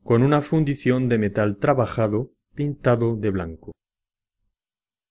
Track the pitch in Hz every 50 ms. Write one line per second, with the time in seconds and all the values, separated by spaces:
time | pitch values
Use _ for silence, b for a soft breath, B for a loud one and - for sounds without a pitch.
0 | _ - 117 117 127 143 147 147 147 - 165 160 156 139 143 - - 127 127 127
1 | 127 120 120 110 107 101 101 113 107 107 101 - - 147 139 127 113 - - 120
2 | 110 104 104 107 139 - _ _ _ _ _ - 110 110 104 - - 127 120 117
3 | 117 117 117 107 104 107 95 95 87 82 80 - - 82 - _ _ _ _ _
4 | _ _ _ _ _ _ _ _ _ _ _ _ _ _ _ _ _ _ _ _
5 | _ _